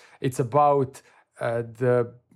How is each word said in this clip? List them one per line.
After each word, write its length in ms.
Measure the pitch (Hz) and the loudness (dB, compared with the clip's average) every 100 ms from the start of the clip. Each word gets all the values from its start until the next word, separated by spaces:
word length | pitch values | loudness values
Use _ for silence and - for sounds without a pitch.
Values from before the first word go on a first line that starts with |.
| - _ | -20 _
it's 180 | 139 131 | -6 -4
about, 640 | 123 139 147 143 131 - _ _ _ - | 0 2 4 2 0 -8 _ _ _ -8
uh, 220 | 123 117 117 113 | -6 -4 -8 -4
the 360 | 127 123 117 - _ | 0 0 -2 -8 _